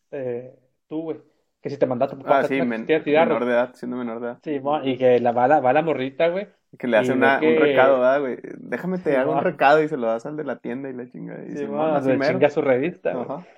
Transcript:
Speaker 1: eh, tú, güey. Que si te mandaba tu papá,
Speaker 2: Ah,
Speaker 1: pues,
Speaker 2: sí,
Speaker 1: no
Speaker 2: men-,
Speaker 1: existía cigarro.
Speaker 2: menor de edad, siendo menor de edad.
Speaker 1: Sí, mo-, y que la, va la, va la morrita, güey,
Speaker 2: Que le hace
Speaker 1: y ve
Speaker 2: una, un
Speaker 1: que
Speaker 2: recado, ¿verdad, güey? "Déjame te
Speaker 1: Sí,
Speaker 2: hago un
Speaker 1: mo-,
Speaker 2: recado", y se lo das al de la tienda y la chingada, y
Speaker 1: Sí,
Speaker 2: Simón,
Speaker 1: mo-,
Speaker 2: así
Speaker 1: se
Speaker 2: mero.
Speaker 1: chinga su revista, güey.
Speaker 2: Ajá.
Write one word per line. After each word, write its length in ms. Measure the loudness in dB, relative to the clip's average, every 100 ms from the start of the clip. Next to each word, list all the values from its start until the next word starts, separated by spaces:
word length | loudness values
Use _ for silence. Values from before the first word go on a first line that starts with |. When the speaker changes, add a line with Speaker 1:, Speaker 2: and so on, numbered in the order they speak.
| _
Speaker 1:
eh, 420 | -10 -8 -8 -10 -20 _ _ _
tú, 160 | -8
güey. 160 | -8 -10 -14 _ _ _
Que 80 | -10
si 80 | -4
te 80 | -2
mandaba 260 | 0 -4
tu 60 | -4
papá, 160 | 0 0
Speaker 2:
Ah, 20 |
Speaker 1:
pues, 80 | 2
Speaker 2:
sí, 60 | -2
Speaker 1:
no 60 | -2
Speaker 2:
men-, 160 | -4
Speaker 1:
existía 200 | -2 -2
cigarro. 340 | 2 2 2 0
Speaker 2:
menor 100 | 0
de 60 |
edad, 220 | 0 0 -6
siendo 220 | -10 -8
menor 220 | -8 -8
de 60 | -8
edad. 120 | -10
Speaker 1:
Sí, 160 | -8 -6
mo-, 240 | -4 -2
y 140 | -2 0
que 220 | 4 4
la, 120 | 2
va 160 | 2 4
la, 120 | 4
va 120 | 4
la 80 | 2
morrita, 460 | 2 -2 -4 0 0
güey, 180 | 0 -8 _ _ -8
Speaker 2:
Que 100 | 0
le 100 | 2
hace 140 | 4
Speaker 1:
y 60 | 2
ve 0 |
Speaker 2:
una, 260 | 4 4
un 120 | 4 4
Speaker 1:
que 0 |
Speaker 2:
recado, 440 | 4 6 6 4
¿verdad, 200 | 4 2
güey? 160 | -2 -6 -10 -14
"Déjame 420 | -8 -6 -4 -4
te 120 | 0
Speaker 1:
Sí, 40 | 0
Speaker 2:
hago 160 | 0
un 60 | 0
Speaker 1:
mo-, 40 |
Speaker 2:
recado", 400 | -2 2 4 4
y 40 | 2
se 80 | -2
lo 100 | -2
das 180 | -2 -6
al 120 | -8
de 60 |
la 160 | -8 -8
tienda 300 | -8 -8 -10
y 40 |
la 160 | -12 -14
chingada, 340 | -14 -12 -12 -12
y 60 |
Speaker 1:
Sí, 60 | -10
Speaker 2:
Simón, 340 | -6 -2 0
Speaker 1:
mo-, 40 | 0
Speaker 2:
así 120 | 0
Speaker 1:
se 80 | 2
Speaker 2:
mero. 160 | 0
Speaker 1:
chinga 160 | 2 2
su 120 | 2
revista, 520 | 2 2 0 -4 -6 -4
güey. 100 | -6
Speaker 2:
Ajá. 200 | -10 -14